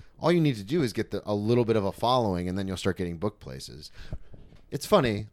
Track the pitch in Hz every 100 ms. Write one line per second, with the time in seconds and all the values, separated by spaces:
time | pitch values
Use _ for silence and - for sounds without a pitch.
0 | - - 151 175 151 113 98 170 123 101
1 | 104 101 - 104 104 120 113 110 98 -
2 | 113 127 110 87 90 92 95 92 98 90
3 | 87 85 104 - - 67 - 64 - -
4 | - - - - - - - 139 - 202
5 | 127 104 107